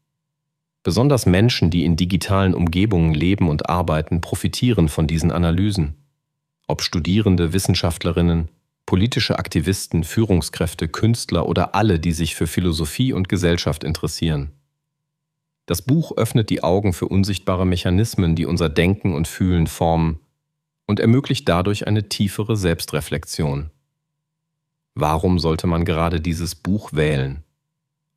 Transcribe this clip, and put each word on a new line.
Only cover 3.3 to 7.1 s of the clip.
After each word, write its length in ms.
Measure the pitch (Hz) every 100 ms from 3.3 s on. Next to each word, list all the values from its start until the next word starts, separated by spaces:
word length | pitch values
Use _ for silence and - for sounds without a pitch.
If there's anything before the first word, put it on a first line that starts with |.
| 101 87
und 220 | 76 -
arbeiten, 500 | 87 85 78 78 87
profitieren 680 | - - 90 - 127 104 78
von 180 | - 76
diesen 240 | 80 82
Analysen. 640 | 85 85 85 104 98 73 - _ _ _ _ _ _ -
Ob 140 | -
Studierende, 720 | - 90 76